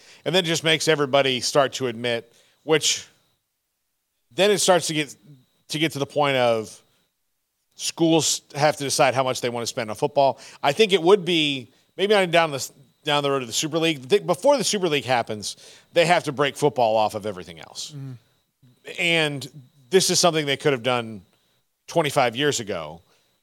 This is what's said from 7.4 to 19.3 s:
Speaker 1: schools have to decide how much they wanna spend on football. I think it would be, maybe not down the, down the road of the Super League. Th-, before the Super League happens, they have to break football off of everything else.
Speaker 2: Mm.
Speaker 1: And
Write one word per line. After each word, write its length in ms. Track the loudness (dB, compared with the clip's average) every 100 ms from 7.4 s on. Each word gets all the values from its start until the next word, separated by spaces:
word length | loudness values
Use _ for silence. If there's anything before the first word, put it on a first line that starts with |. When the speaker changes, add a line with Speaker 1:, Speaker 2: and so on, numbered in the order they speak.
| _ _ _ -10
Speaker 1:
schools 680 | -10 0 2 2 2 -4 _
have 220 | 0 0 2
to 60 |
decide 300 | -4 2 2
how 80 | 2
much 180 | -2 -2
they 80 | -4
wanna 180 | -4 -6
spend 240 | -6 -8
on 60 | -4
football. 420 | -2 2 2 0 -12 -4
I 80 | -2
think 200 | 2 2
it 80 | 2
would 240 | 4 4
be, 440 | 4 0 0 -4 -10 _ _ -6
maybe 160 | 2
not 140 | 2 4
down 180 | 2 2
the, 180 | -2 -10 _ _ _
down 180 | -2 0
the 80 | 0
road 120 | -2
of 40 | -4
the 60 |
Super 240 | -6 -4 -2
League. 300 | -2 -2 0
Th-, 180 | 0 0
before 320 | 0 2 2
the 60 |
Super 240 | 0 -2 0
League 160 | -2
happens, 520 | 0 0 0 -6 -10 -14 -20 -20 _
they 120 | 0 4
have 180 | 2
to 80 | 0
break 240 | -2 -2 0
football 400 | -2 2 2 2
off 180 | 0
of 100 | -2
everything 360 | -8 -10 -14 -18
else. 320 | -18 -16 -14 -14
Speaker 2:
Mm. 180 | -16 -18 _ _ _ _ _ _ -18 -4
Speaker 1:
And 500 | 0 2 0